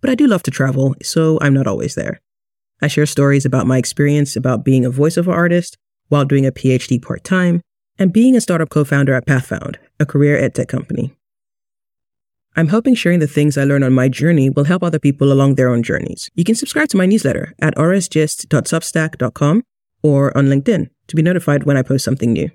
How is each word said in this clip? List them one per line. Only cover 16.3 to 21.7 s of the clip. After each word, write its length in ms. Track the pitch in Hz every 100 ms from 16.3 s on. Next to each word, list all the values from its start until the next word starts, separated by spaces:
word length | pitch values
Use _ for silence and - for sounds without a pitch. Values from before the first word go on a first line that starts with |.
You 100 | -
can 100 | 170
subscribe 340 | 226 - 302 302
to 80 | 196
my 80 |
newsletter 480 | 185 214 139 - - -
at 160 | 156 -
R 160 | 160
S 160 | 196 180
gist 400 | 156 151 - -
dot 160 | 143
substack 540 | - 160 - 165 160 -
dot 160 | 123
com 300 | - 147 190 - _ _ _
or 320 | 151 139 139
on 120 | - 139
LinkedIn 420 | 139 139 190 147 _ _
to 60 |
be 60 | 160
notified 440 | 160 180 160 143
when 120 | 147